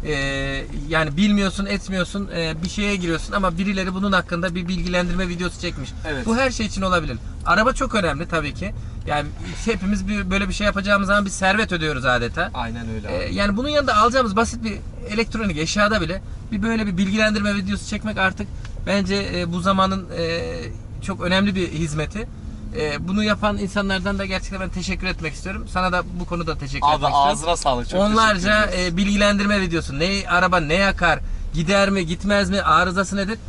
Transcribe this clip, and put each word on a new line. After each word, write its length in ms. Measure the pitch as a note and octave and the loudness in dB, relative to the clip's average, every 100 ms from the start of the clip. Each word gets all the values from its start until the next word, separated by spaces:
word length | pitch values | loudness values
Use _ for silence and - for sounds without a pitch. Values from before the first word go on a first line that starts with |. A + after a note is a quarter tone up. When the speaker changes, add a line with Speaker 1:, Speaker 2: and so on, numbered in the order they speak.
Speaker 1:
Ee, 80 | D3+ D3 - C#3 C3+ C3+ C3+ C#3 C#3+ | -2 -2 -2 -2 -2 -4 -6 -6 -2
yani 280 | D#3+ D#3 C#3+ | 0 0 2
bilmiyorsun, 500 | G#3 G#3 G3 F3+ G3 | 4 4 2 0 -2
etmiyorsun, 640 | G3+ - F#3+ F3 G3+ G3 E3+ | -2 -2 -2 -2 -2 -4 -4
e, 260 | E3 D#3+ | -4 -2
bir 40 | F3 | -4
şeye 280 | - G3+ G3+ | -2 -2 0
giriyorsun 360 | F3+ D#3+ - | 0 -2 -2
ama 260 | G3+ F#3+ E3 | 0 0 0
birileri 360 | G3 F#3+ F#3 | 0 0 -2
bunun 180 | F#3 G3+ | 0 2
hakkında 420 | F#3+ F3 F3 F3+ | 2 0 -2 -2
bir 140 | F3 F3 | -4 -4
bilgilendirme 600 | F#3 - F3+ F3+ F3 F#3 | -2 0 0 0 0 0
videosu 320 | F3 F3 - | -2 -4 -4
çekmiş. 300 | F3 D#3 C3 - - | -6 -6 -8 -8 -6
Speaker 2:
Evet. 200 | C#4 A3+ | -4 0
Speaker 1:
Bu 100 | A3+ | 2
her 140 | C4+ | 2
şey 160 | - A3 | 0 -4
için 160 | G3 | 0
olabilir. 360 | F#3+ F3+ D3+ A#2 - - - | 2 2 0 -6 -8 -6 0
Araba 260 | F3 A#3 | 4 4
çok 220 | B3 C4 | 2 0
önemli 340 | A3 F3 C#3+ E3+ | 0 0 -2 -2
tabii 260 | E3+ D3 | -2 -2
ki. 200 | B2+ F#3+ - - - - | -6 -8 -8 -8 -8 -2
Yani 220 | D3 D3 - - E3 | -2 -2 -6 -8 -6
hepimiz 440 | - G#3 F#3+ G3+ F#3+ | -2 0 0 0 0
bir, 220 | G#3 F#3 | -2 0
böyle 180 | F#3+ G3 | 0 0
bir 40 | |
şey 100 | F3+ | 0
yapacağımız 420 | G#3 G3 G3 G3+ F#3+ | 0 0 2 2 4
zaman 180 | G3+ | 2
bir 60 | G3 | 2
servet 420 | - F#3+ G3 A3 | 0 2 2 2
ödüyoruz 320 | F3 D#3 C#3 | 0 0 0
adeta. 460 | B2+ B2 A#2 - E3+ | 2 2 2 -2 -4
Speaker 2:
Aynen 340 | B2+ A#2+ A#2 A2+ | -2 -4 -6 -6
öyle 200 | A2+ G#2 | -6 -4
abi. 60 | |
Speaker 1:
Ee, 200 | F2 F#2 | -4 -2
yani 220 | F#3 G3+ G3+ | 0 2 2
bunun 120 | C#4 | 2
yanında 280 | D4+ C4+ B3+ | 2 2 4
alacağımız 400 | A3+ C4 A#3+ F#3+ | 6 4 2 2
basit 280 | A3+ A#3 | 0 0
bir 140 | A3 G3+ - - - | -6 -6 -10 -10 -6
elektronik 460 | G#3+ A#3 G#3+ G#3+ D3+ | -2 -2 -2 -2 -2
eşyada 420 | D#3+ G3+ G#3 A3 | -2 2 2 2
bile 220 | D#3+ F#3+ - - - | 0 -4 -6 -12 -6
bir 100 | G#3+ | -2
böyle 240 | A3 A3+ G#3 | 0 0 0
bir 100 | F3 | 0
bilgilendirme 580 | F#3+ G#3 G#3+ G#3+ G#3 | 0 2 2 2 0
videosu 320 | G3+ F#3+ G3+ - | -2 -2 -4 -4
çekmek 280 | G#3 G#3 G3 | -6 -4 0
artık 300 | F#3+ - G3+ - - - - | 0 0 -8 -8 -8 -8 0
bence, 440 | G3 F#3 G3 F#3+ | 0 2 0 0
e, 180 | F3+ F3 | -4 -2
bu 80 | F3 | -2
zamanın, 460 | F3 F#3+ F#3+ F#3+ E3+ E3+ | 0 4 2 2 -4 -4
e, 220 | E3+ E3+ E3 E3 D#2+ - - - | -2 -2 -4 -6 -8 -10 -10 -10
çok 180 | - F#3+ | -6 -4
önemli 340 | F3 F#3+ G3+ | 0 2 2
bir 140 | F#3+ F3 | 0 -2
hizmeti. 600 | D#3 E3 D3+ D3 G#3 A3+ - - - - - | -2 -2 -2 -4 -4 -8 -10 -12 -10 -8 -4
E, 320 | D3+ D3 E3 | -2 -2 -2
bunu 160 | G3 | 0
yapan 340 | G#3+ G3+ G#3 G3+ | 2 2 2 0
insanlardan 600 | G3+ G#3 G3 F#3+ F#3 F#3+ | -2 0 0 0 0 -2
da 60 | G3 | -2
gerçekten 340 | F#3+ - G3 | -4 -4 -6
ben 80 | F#3 | -6
teşekkür 380 | F#3 F3+ F3+ F#3 | -4 -4 -2 -2
etmek 280 | F3+ D#3+ | -4 -6
istiyorum. 300 | D3 F3+ F#3+ - | -6 -8 -8 -4
Sana 200 | F#3 F#3 | -2 0
da 100 | F3+ E3+ F3+ | 0 -2 -6
bu 40 | |
konuda 340 | F3 E3+ E3 D3 | -4 -4 -4 -4
teşekkür 280 | C3+ C#3 C#3+ | -4 0 2
Speaker 2:
Abi 60 | |
Speaker 1:
etmek 140 | D3+ D3 | 4 4
istiyorum. 200 | C#3+ C#3+ | 4 4
Speaker 2:
ağzına 240 | D3 D#3 E3 | 4 2 2
sağlık, 320 | D3 B2 A#2+ | 2 0 0
çok 120 | - | 2
Speaker 1:
Onlarca, 600 | G3+ G#3+ A3 G3+ F#3 G#3+ | 4 6 6 4 2 2
Speaker 2:
teşekkür 160 | G#3 F#3 | 2 0
ederiz. 140 | F3+ | 0
Speaker 1:
e, 40 | E3+ | 2
bilgilendirme 640 | G3+ G3+ G3+ G3+ G3+ G#3 | 2 4 4 4 4 2
videosu. 380 | F#3 E3 D3 C3+ | 2 0 -2 -2
Ne 240 | F3 G3 F#3 | 0 0 2
araba 320 | F3+ F3+ F3+ | 2 4 2
ne 140 | D3 | 2
yakar, 460 | E3+ G3 F#3 F3 D3 - - - | 2 2 2 2 2 -2 -4 -4
gider 360 | D#3 D#3+ G3 G3 | -2 2 4 4
mi, 160 | G3 E3 | 2 0
gitmez 440 | F3 G3 G3+ F#3+ | -2 2 2 2
mi, 120 | G3 | 0
arızası 540 | E3+ E3 F3+ F3+ F#3+ G3 | 4 4 4 0 0 0
nedir? 220 | G3 - | -2 -4